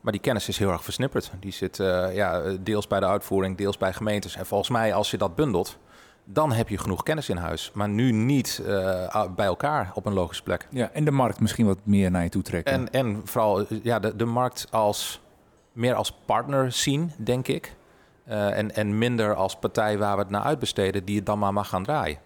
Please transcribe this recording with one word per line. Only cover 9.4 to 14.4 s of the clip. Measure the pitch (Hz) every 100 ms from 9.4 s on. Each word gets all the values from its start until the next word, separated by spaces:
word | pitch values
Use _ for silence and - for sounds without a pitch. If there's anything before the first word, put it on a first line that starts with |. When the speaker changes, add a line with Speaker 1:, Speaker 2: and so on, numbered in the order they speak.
| 101
Speaker 1:
elkaar | 87 143 151 95
op | 95 101
een |
logische | 98 87 -
plek. | - 87 -
Speaker 2:
Ja, | 127 117
en | -
de | 151
markt | 139 123 -
misschien | 110 - 110
wat | 95
meer | - 101 92
naar | 90
je | 87
toe | 98
trekken. | 95 107 -
Speaker 1:
En, | 135 123
en | 131 127 104
vooral, | - - 110 98
eh, | 104 110
ja, | 113 113
de, | 107 107
de |
markt | 117 117